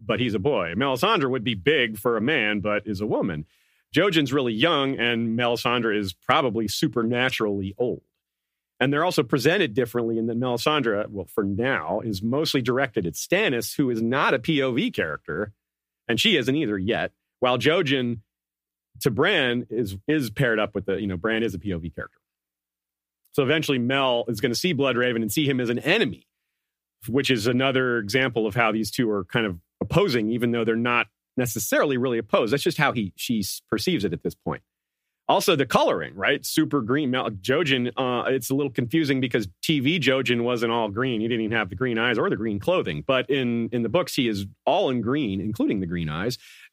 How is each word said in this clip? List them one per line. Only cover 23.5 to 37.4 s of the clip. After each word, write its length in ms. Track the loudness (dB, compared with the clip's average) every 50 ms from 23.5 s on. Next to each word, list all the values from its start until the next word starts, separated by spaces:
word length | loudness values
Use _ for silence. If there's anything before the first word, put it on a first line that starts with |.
| 2 2 2 0 0 0
Mel 460 | 2 2 2 2 2 2 2 2 0
is 140 | -2 -2 0
gonna 140 | 0 0 0
see 180 | 0 0 0 0
Bloodraven 440 | 2 2 2 2 2 0 2 0
and 140 | 0 -2 0
see 140 | 0 0 0
him 140 | 2 0 0
as 100 | 0 0
an 100 | -2 -2
enemy, 480 | 0 2 2 2 2 0 -2 -8 _ _ _ _ _ _ _ _ _ _ _ _ _ _ _ _ -8
which 220 | -2 -2 0 2 2
is 180 | 0 2 2
another 520 | 2 2 2 2 2 2 2 2 2 0 0
example 480 | -2 0 0 2 2 2 0 0 -2
of 80 | 0 2
how 160 | 2 2 2
these 200 | 2 0 -2 -2
two 180 | -2 -2 0 0
are 160 | 0 -2 -4
kind 200 | -2 -2 0 0
of 140 | 0 -4 -6 -14 _ _ _
opposing, 500 | -6 0 2 2 2 4 2 0 0 0
even 200 | 0 0 0 0
though 120 | 0 0 0
they're 120 | 0 0
not 320 | 0 0 2 2 2 0 0 _ _ _ _ _
necessarily 600 | -2 -2 -2 -2 -6 -2 0 2 2 2 2 2
really 200 | 0 0 0 0
opposed. 360 | -2 0 0 2 2 2 2 0
That's 100 | 0 0
just 140 | -2 0
how 140 | 2 0 2
he, 200 | 2 0 -4 -4 -6
she 240 | -8 -4 -2 -2 -2
s-, 220 | -2 -4 -6 -12 -4 _
perceives 360 | -2 -2 0 0 0 0 0
it 80 | -2 -4
at 100 | -4 -6
this 120 | -8 -8
point. 260 | -6 _ -8 -8 -8 -12 _ _ _ _ _ _ _ _ _ _ _ _
Also, 280 | 0 0 2 4 2 2
the 100 | 2 2
coloring, 480 | 2 4 4 4 4 2 0 -4 -8 -6
right? 300 | -2 0 0 0 0 -2
Super 360 | -2 0 0 0 2 0 -2
green. 280 | 0 0 0 0 2 0
Mel-, 200 | 0 0 -2 -4
Jojen, 600 | -6 -4